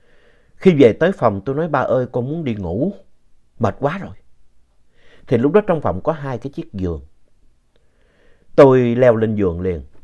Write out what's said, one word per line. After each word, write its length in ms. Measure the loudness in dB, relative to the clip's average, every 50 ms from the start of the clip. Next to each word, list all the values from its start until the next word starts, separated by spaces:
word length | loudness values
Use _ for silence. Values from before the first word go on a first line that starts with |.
| _ _ _ -20 _ _ _ _ _ _ -10
Khi 180 | -2 2 2 4
về 200 | 6 6 4 4
tới 180 | 2 0 -2
phòng 300 | 0 0 0 0 0 -2 -4
tôi 100 | -6 -4
nói: 120 | -4 -4 -2
"Ba 120 | -2 -2
ơi, 260 | -2 0 0 -2 -2 -2
con 140 | -4 -6 -6
muốn 180 | -6 -6 -6 -6
đi 120 | -6 -6
ngủ, 380 | -6 -6 -6 -4 -4 -4 -4 -6 -8 -16 -20 -20 -20 _ _ -20 -20 _ _ _ -6
mệt 160 | -6 -6 -4 -4
quá 180 | -6 -6 -6 -8
rồi." 180 | -12 -14 -16 -20 -20 -20 -20 -20 -20 -20 _ -20 _ _ _ _ _ _ _ _ -20 -20 -20 -18 -6 -2
Thì 100 | 0 0
lúc 160 | 2 2 2
đó 80 | 0 0 0
trong 140 | -2 -2
phòng 200 | -2 -4 -6 -4 -4
có 80 | -6
hai 260 | -6 -6 -6 -10 -10 -10
cái 140 | -10 -12
chiếc 220 | -12 -14 -14 -12 -10
giường. 280 | -6 -6 -6 -6 -8 -12 -16 _ _ -20 _ _ _ _ _ _ _ _ _ _ _ _ _ _ _ _ _ _ _ _ -20 -20 _ _ 0 4
Tôi 400 | 6 8 8 8 6 4 2 2
leo 200 | 2 4 4 4
lên 200 | 4 2 0 0
giường 260 | 0 -2 -2 -2 -2
liền, 220 | -4 -4 -6 -6 -8 -14 -20 -20